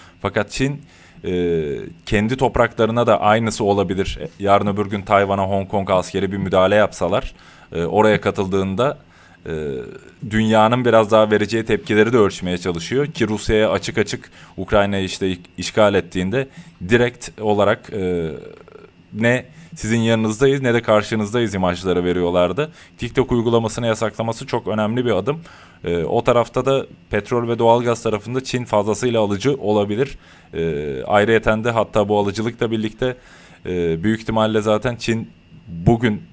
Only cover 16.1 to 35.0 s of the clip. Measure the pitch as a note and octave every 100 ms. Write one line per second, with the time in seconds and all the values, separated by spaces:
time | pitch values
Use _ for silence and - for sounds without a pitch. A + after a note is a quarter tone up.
16.1 | F#2+ F#2 B2+ C3+ - - - F2 A#2 A#2+
17.1 | A#2+ - - G#2+ G#2 G2+ A#2+ - G#2+ F#2
18.1 | F2 D#2+ C2 - - - - - _ -
19.1 | G#2+ A#2+ B2 - - - - A2 A#2 A2+
20.1 | A2+ A2 G#2+ C#3 C#3 B2+ A#2 A2+ G#2+ G2+
21.1 | A2 G2+ A#2+ A2+ F#2+ F2+ F2 F#2 F2+ F2
22.1 | F2 F2 F2+ F2+ F2+ D#3 - - - A#2
23.1 | - A#2+ A#2+ A2+ A#2 A2 A#2 A#2 G#2+ A2
24.1 | - A2+ A2+ C3+ A#2+ F#2 G#2+ G#2+ A#2+ B2
25.1 | F#2+ A2 D#3+ E3 - - - - E2+ D#2+
26.1 | A#2 B2+ A#2+ A2+ B2+ C3+ C3+ A#2 - -
27.1 | G#2 - A#2+ A#2 A#2 A#2 A#2+ A#2+ A2+ A2+
28.1 | G#2 A2+ B2+ C3 B2 A#2+ G#2 G#2 G2+ B2+
29.1 | A2+ G#2 G2+ B2+ C#3 G2+ G#2+ G#2 G#2+ C3+
30.1 | - - - - E2 E2 D2 D2+ C2 -
31.1 | G2+ G#2 A2+ A2+ A2 A#2 A#2 G2 A2 G2+
32.1 | G#2 G2+ G2+ A2 A2 A#2 A2 G#2+ - B2+
33.1 | B2 - - - - - F2+ E2+ D#2+ G#2
34.1 | A2 - A2 A2 A2 G#2+ G#2+ B2+ A2+